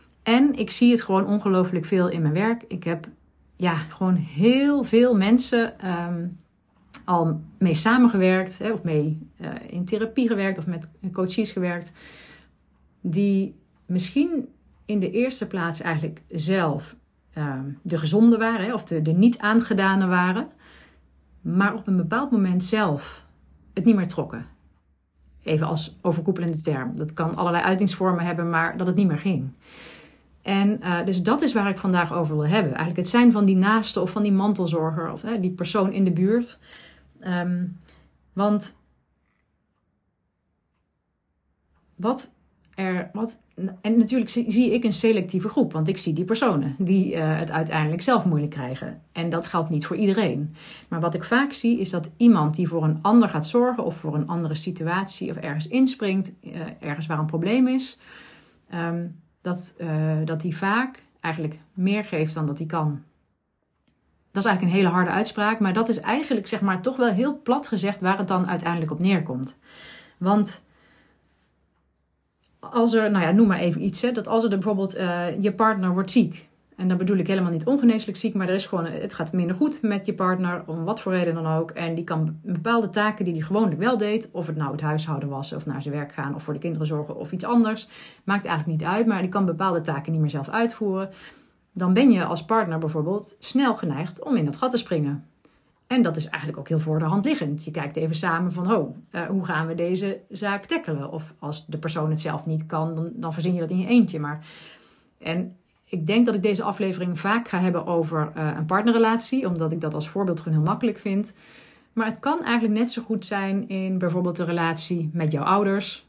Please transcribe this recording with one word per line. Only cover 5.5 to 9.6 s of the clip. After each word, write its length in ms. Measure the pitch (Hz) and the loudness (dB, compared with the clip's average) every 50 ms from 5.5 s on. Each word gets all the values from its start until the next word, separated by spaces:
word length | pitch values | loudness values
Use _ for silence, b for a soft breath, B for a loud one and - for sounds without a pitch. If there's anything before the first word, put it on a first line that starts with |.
| - 233 233 - - - | 2 2 2 0 -2 -6
ehm, 460 | - 185 180 175 175 175 175 170 170 180 180 - _ _ _ _ _ _ _ _ _ _ - - - | -6 -4 -4 -4 -4 -4 -4 -4 -6 -6 -8 -12 _ _ _ _ _ _ _ _ _ _ -20 -10 -2
al 360 | - 180 170 165 160 160 156 - - - - | 0 2 4 4 2 0 -2 -6 -10 -2 2
mee 160 | 196 180 156 | 2 4 4
samengewerkt, 840 | 151 - 220 240 254 247 233 220 196 185 185 185 185 185 180 - - | 4 4 4 6 8 8 6 6 6 6 6 4 4 2 -2 -6 -6
hè, 140 | - 214 226 | -4 -4 -4
of 100 | 190 - | -2 -2
mee, 460 | 175 160 151 147 156 156 - - - - | 0 2 2 2 0 -2 -4 -8 -14 -14
eh, 120 | - - - - - | -12 -10 -10 -10 -10